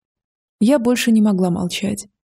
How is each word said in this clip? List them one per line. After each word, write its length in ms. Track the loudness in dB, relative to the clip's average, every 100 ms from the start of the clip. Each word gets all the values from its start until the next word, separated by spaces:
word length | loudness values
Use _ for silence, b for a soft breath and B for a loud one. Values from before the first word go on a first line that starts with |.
| _ _ _ _ _ -2
Я 180 | 2 2
больше 340 | 2 0 2
не 100 | 2
могла 280 | 2 2 0
молчать. 580 | -2 -4 -6 -8 -8 -12 _